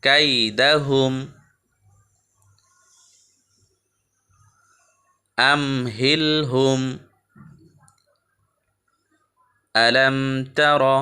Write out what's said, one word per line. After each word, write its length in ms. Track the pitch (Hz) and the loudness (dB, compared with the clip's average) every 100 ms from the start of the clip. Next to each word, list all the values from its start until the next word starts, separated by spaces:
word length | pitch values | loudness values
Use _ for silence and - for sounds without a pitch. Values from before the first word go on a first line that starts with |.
কাইদাহুম, 1200 | 135 143 151 127 113 104 135 151 143 135 131 131 135 - _ _ _ _ _ _ _ _ _ _ _ _ _ _ _ _ _ _ _ _ _ _ _ _ _ _ _ _ _ 1077 1077 _ _ _ _ _ _ _ _ - | 2 2 2 0 -2 0 2 2 0 0 0 -2 -10 -18 _ _ _ _ _ _ _ _ _ _ _ _ _ _ _ _ _ _ _ _ _ _ _ _ _ _ _ _ _ _ _ _ _ _ _ _ _ _ _ 0
আমহিলহুম, 1600 | 127 147 143 135 123 107 131 156 156 156 147 127 135 131 131 127 - _ _ - - - - _ _ _ _ _ _ _ _ _ _ _ _ _ _ _ _ _ _ _ _ | 2 2 0 -4 -6 -4 -2 0 0 -2 -2 0 0 0 -4 -8 -18 _ _ -20 -20 -20 -20 _ _ _ _ _ _ _ _ _ _ _ _ _ _ _ _ _ _ _ _
আলাম 680 | 110 113 123 135 135 135 135 | 0 2 4 2 0 -4 -6
তারা 520 | 131 - 147 147 135 135 | -6 -2 2 2 2 0